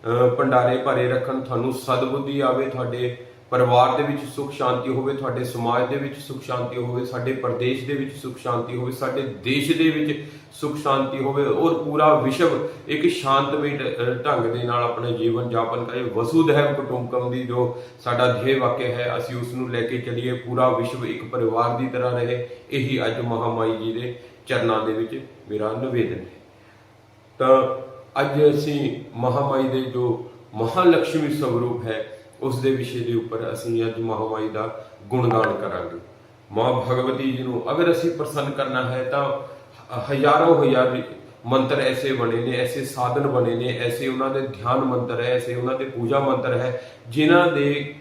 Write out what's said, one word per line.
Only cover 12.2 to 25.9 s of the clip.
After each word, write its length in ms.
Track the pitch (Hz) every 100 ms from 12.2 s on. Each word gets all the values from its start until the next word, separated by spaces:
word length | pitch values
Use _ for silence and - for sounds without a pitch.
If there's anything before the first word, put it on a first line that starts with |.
| 135 131 165 - - - -
ਇੱਕ 200 | 151 175
ਸ਼ਾਂਤਮਈ 640 | - 135 135 143 147 147
ਢ-, 120 | 139
ਅਹ, 320 | 127 - 120
ਢੰਗ 320 | 123 147 131 113
ਦੇ 180 | 120
ਨਾਲ 200 | 120 120
ਆਪਣਾ 280 | 117 117 120
ਜੀਵਨ 380 | 113 113 113 120
ਜਾਪਨ 340 | 113 117 123
ਕਰੇ। 200 | 117 127
ਵਸੁਧੈਵ 720 | 123 104 117 160 156 147 143
ਕੁਟੁੰਬਕਮ 580 | 139 127 123 120 127 123
ਦੀ 120 | 127
ਜੋ 400 | 123 123 120 - - -
ਸਾਡਾ 280 | 123 120 123
ਧਿਏ 280 | - 127 135
ਵਾਕਿਆ 280 | 120 - 120
ਹੈ, 300 | 120 120 -
ਅਸੀਂ 180 | - 120
ਉਸ 180 | 120
ਨੂੰ 180 | 127 123
ਲੈ 100 | 120
ਕੇ 160 | 113 123
ਚੱਲੀਏ। 360 | 123 117 123
ਪੂਰਾ 360 | 120 117 120 127
ਵਿਸ਼ਵ 360 | 113 117 127 120
ਇੱਕ 260 | - -
ਪਰਿਵਾਰ 480 | 127 113 113 120 123
ਦੀ 80 | 131
ਤਰ੍ਹਾਂ 240 | 127 123
ਰਹੇ, 380 | 123 120 123 - - -
ਇਹੀ 340 | 139 127 127 113
ਅੱਜ 140 | 113
ਮਹਾਮਾਈ 580 | 120 113 113 113 113 107
ਜੀ 160 | 113
ਦੇ 260 | 113 123 120 - - -
ਚਰਨਾਂ 380 | 127 113 110 113
ਦੇ 80 |
ਵਿੱਚ 280 | 110 113 131 - - -
ਮੇਰਾ 220 | 104 107
ਨਿਵੇਦਨ 480 | 117 131